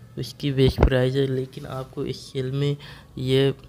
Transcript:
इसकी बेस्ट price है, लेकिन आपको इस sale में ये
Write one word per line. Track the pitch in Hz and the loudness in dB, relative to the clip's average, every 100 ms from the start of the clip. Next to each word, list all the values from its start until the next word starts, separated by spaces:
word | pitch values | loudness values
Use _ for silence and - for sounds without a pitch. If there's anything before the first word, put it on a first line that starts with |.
| - - | -16 -10
इसकी | 131 - 143 | -10 -6 -4
बेस्ट | 135 131 - | 4 4 6
price | - 131 127 135 | 4 4 2 0
है, | 135 | -2
लेकिन | 131 131 143 147 | -2 -6 -10 -12
आपको | 131 131 - 135 | -10 -10 -8 -8
इस | 127 | -8
sale | - 135 131 | -10 -8 -4
में | 139 143 143 - - - - | -2 -2 -2 -8 -20 -18 -8
ये | 127 131 139 131 | 0 2 2 0